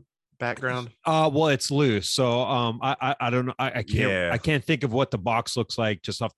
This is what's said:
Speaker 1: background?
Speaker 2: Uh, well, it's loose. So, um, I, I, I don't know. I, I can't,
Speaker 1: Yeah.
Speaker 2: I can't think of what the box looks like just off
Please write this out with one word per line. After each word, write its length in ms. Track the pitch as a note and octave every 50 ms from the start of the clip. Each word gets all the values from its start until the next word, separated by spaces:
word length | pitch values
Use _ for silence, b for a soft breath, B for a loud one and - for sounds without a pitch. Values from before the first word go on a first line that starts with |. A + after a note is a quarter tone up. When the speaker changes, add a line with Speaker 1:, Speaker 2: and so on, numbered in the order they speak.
| C3 _ _ _ _ _ _ -
Speaker 1:
background? 500 | B2 A#2+ A#2+ - C3 B2+ B2 B2 B2 A#2 - _ -
Speaker 2:
Uh, 240 | E3 D#3+ D#3+ D#3 D#3
well, 180 | C#3 D3+ D#3+ D#3
it's 220 | C#3 B2+ - -
loose. 380 | C#3 C#3 D3 C3+ A2 G2+ F2+ -
So, 320 | - - C3 B2 A#2 A#2+
um, 380 | B2+ G#2 C#3 B2 A#2+ A#2 A2+ A#2+
I, 140 | A#2 A2 - -
I, 180 | C3 C3 C#3 -
I 80 | B2 A#2+
don't 140 | A#2+ B2+ B2
know. 80 | B2+ - -
I, 80 | B2+
I 60 | C3+ - B2
can't, 60 | G#2+ - G#2 - A2 G#2
Speaker 1:
Yeah. 200 | F#2+ F#2 F2+ F2
Speaker 2:
I 60 | G2 A2+
can't 260 | - D#3 D#3 C#3 -
think 200 | - D#3+ B2+ B2
of 60 | A#2+
what 200 | A2 B2+ C3+ -
the 80 | - G2+
box 360 | F2+ A#2+ A2+ A2+ A#2 - -
looks 220 | B2+ A2 - -
like 240 | - A2+ G#2+ G#2 F#2
just 220 | - - G2 -
off 100 | A#2 A2 -